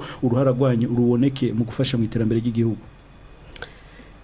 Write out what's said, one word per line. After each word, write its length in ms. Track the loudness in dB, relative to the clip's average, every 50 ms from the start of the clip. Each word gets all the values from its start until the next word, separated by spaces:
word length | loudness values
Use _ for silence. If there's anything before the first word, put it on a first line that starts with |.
| 0 -2 -8 -4 -2
uruhara 280 | 0 2 2 2 2
rwanyu 360 | 2 2 2 2 2 2 0 0
ruboneke 680 | 2 2 2 4 4 4 2 2 0 0 -2 -2 0
mu 100 | -2 -2
gufasha 340 | -2 -2 -2 -2 0 0 0
mu 60 | -2
iterambere 380 | 0 0 0 0 0 0 0
ry'igihugu? 360 | 0 -2 0 0 0 0 -2 -4 -8 -16 -20 -20 -20 -20 -20 -20 -20 -20 -20 -20 -20 -20 -18 -16 -16 -16 -18 -20 -20 -20 -20 -20 -20 -20 -20 -20